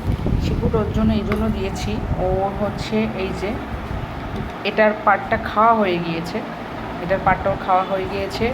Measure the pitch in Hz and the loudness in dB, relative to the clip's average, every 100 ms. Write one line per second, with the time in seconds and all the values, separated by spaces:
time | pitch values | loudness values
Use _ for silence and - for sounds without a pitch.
0 | - - - - - - 220 226 202 208 | -2 0 2 2 2 2 2 2 2 2
1 | 220 214 208 208 220 196 190 190 196 208 | 4 4 2 0 0 0 -2 -2 -4 -2
2 | - - 185 190 196 196 202 - - 214 | -2 0 0 2 0 0 -2 -2 -2 0
3 | 220 190 190 180 190 277 - - - - | 0 -2 -4 -2 -4 -4 -6 -6 -6 -6
4 | - - - - - - 196 208 214 214 | -6 -6 -6 -6 -6 -4 -2 4 4 4
5 | 214 196 - 220 - 214 226 226 196 175 | 2 2 2 -2 0 4 6 6 4 0
6 | 170 165 170 220 - - - - - - | -2 -4 -4 -6 -6 -10 -10 -8 -8 -6
7 | 175 190 190 185 196 196 - 185 185 190 | -2 0 2 2 0 -2 2 2 2 -2
8 | 185 196 196 - 226 | -2 -4 -4 -2 -2